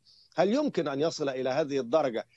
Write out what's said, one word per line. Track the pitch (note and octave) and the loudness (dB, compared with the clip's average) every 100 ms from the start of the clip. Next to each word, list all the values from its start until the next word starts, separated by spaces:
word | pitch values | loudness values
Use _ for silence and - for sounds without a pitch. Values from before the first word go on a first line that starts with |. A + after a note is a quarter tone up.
| _ - _ - | _ -20 _ 0
هل | F#3+ | 2
يمكن | C4+ D4 F3+ D3 | 2 0 -2 -2
أن | C#3 | 0
يصل | D#3+ C#3+ C#3+ | -2 -2 -4
إلى | C3 C3 | -2 -2
هذه | C#3 C#3+ C#3 | 0 0 -2
الدرجة | A#2 D#3 C#3 A2 - | 2 2 2 -2 -8